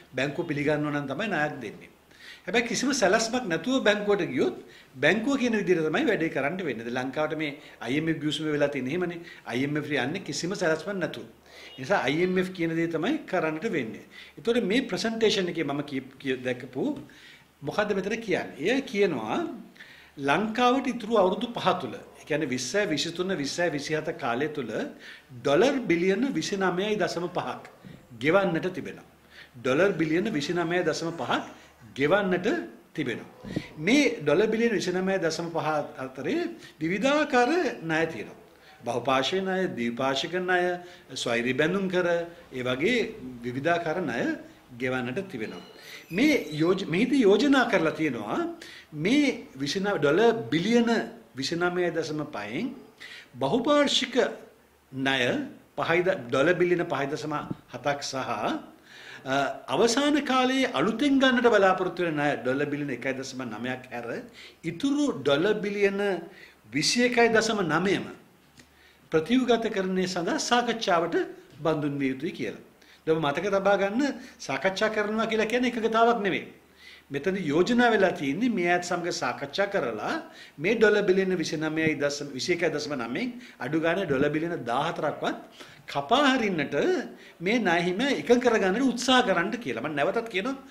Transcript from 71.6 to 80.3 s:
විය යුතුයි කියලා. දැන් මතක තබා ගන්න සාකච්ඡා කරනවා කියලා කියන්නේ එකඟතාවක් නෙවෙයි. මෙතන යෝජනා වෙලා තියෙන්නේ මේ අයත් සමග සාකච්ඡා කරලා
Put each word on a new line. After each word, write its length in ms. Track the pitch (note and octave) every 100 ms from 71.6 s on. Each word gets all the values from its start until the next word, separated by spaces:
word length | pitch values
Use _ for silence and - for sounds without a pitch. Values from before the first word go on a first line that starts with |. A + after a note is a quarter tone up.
| D#3+ D#3 D3 C#3
විය 120 | C3+
යුතුයි 220 | C3 E3+
කියලා. 320 | - G#2+ - - _ - -
දැන් 200 | - D#3+
මතක 240 | D3 G3+ G3
තබා 260 | F#3+ F#3+ G3
ගන්න 260 | G3 A3+ C#4+ - - -
සාකච්ඡා 520 | - C3+ F#3+ F#3 G#3+
කරනවා 320 | G#3+ G#3 A3 A3
කියලා 240 | A3 G#3+
කියන්නේ 200 | A#3+ B3
එකඟතාවක් 500 | A#3+ A3 A3+ A#3 G3
නෙවෙයි. 220 | G3 B2+ - - _ - - - -
මෙතන 260 | C#3 F#3+ F#3+
යෝජනා 540 | D3+ D3+ F3+ A#3+ A#3+
වෙලා 220 | G#3+ F3+
තියෙන්නේ 360 | - C#3 D#3+ B3+
මේ 200 | G3 F3
අයත් 120 | F3
සමග 240 | F3 F3 E3+
සාකච්ඡා 560 | - C3 A#2+ C#3 - G3+
කරලා 460 | G3 B2+ G#2 C#3 D#4 -